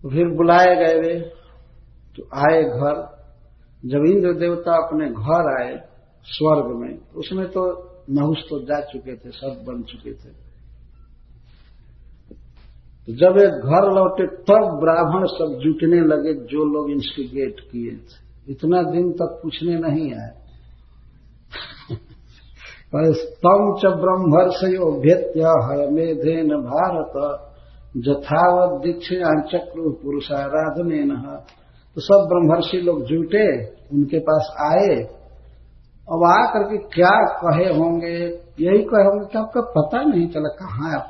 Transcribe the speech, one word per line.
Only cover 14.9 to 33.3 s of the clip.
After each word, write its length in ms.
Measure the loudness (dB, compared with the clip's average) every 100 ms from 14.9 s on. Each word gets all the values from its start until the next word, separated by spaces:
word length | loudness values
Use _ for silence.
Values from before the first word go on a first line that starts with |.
| 2 0 0 -2
सब 340 | -2 -6 -2
जुटने 380 | -2 0 2 4
लगे, 340 | 4 2 0
जो 300 | -4 -6 -2
लोग 260 | -2 -2 -4
इंस्टिगेट 680 | -4 -6 -10 -10 -6 -6 -8
किए 300 | -14 -10 -10
थे। 600 | -12 -20 -20 -20 -20 -16
इतना 300 | -6 0 0
दिन 300 | 0 0 -2
तक 280 | -2 -6 -6
पूछने 320 | -12 -6 -4
नहीं 400 | -4 -2 -2 -4
आए। 160 | -8 -14 -18 -20 -20 -20 -20 -20 -20 -20 _ -20 _ _ -18 -16 -20 -14
<laughs> 60 | -14 -14 -20 -20 -20 -20 -20 -20 -20 -8 0 2 2
"तम 580 | -4 0 4 4 2 2
च 80 | 0
ब्रह्मर्षयो 1120 | 2 0 0 4 4 4 0 -2 0 0 2
भेत्य 400 | 4 4 2 0
हयमेधेन 1080 | 2 2 2 -2 0 0 -2 -2 -2 0 0
भारत, 1000 | -2 -2 -2 0 -2 -6 -6 -6 -6 -14 -20 -20 -20 -12 -6
जथावत 840 | -2 -2 -2 2 4 4 2 0
दीक्षां 600 | -4 -6 -6 -4 0 0
चक्रु 480 | 0 -6 -6 -6 -6
पुरुषाराधनेन।" 1500 | -6 -6 -8 -6 -6 -4 -2 -2 -4 -4 -2 -2 -4 -10 -16 -18 _ _ _ _
तो 60 | -14
सब 240 | 4 4 6
ब्रह्मर्षि 480 | 4 4 2 0 -2
लोग 280 | 0 -2
जुटे, 600 | -2 -2 0